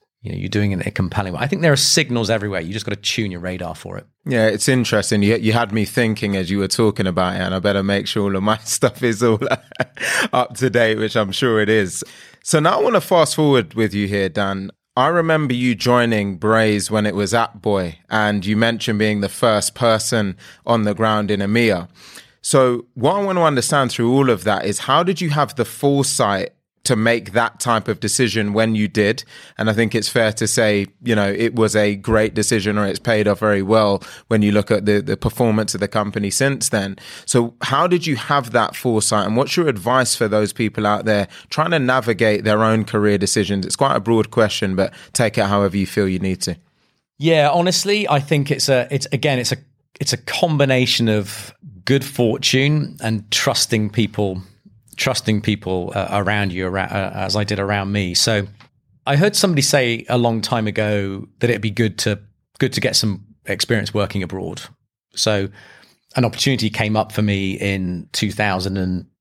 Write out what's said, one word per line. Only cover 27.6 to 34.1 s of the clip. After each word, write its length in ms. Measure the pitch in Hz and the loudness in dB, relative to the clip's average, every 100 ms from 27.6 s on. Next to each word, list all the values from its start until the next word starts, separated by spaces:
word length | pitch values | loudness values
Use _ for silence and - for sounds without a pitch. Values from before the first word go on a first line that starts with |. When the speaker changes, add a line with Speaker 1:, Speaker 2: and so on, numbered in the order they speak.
Speaker 2:
type 260 | 123 110 101 | -2 0 0
of 120 | 101 | -4
decision 520 | 104 - 123 104 104 | -2 0 0 0 0
when 220 | 104 113 | 2 2
you 140 | 110 107 | 0 0
did. 360 | 110 104 120 - - - - | 2 2 0 -6 -20 -14 -4
And 140 | 110 | -2
I 40 | |
think 200 | 107 113 | 0 0
it's 140 | 113 104 | 0 -2
fair 240 | 127 110 | 0 0
to 140 | 107 110 | 0 -2
say, 400 | - 110 104 98 _ | 2 2 2 -2 _
you 120 | 120 | 0
know, 160 | 110 98 | 2 2
it 240 | 101 117 | 0 0
was 200 | 117 107 107 | 2 2 4
a 180 | 104 | 2
great 400 | 101 101 110 110 | 0 0 2 2
decision, 440 | 107 101 113 98 104 | 0 0 0 0 0
or 60 | 101 | -2
it's 120 | - - | -2 0
paid 160 | 110 104 | 2 2
off 100 | 98 | 2
very 240 | 107 101 | 2 0
well 400 | 95 110 104 98 - | 2 2 4 0 -4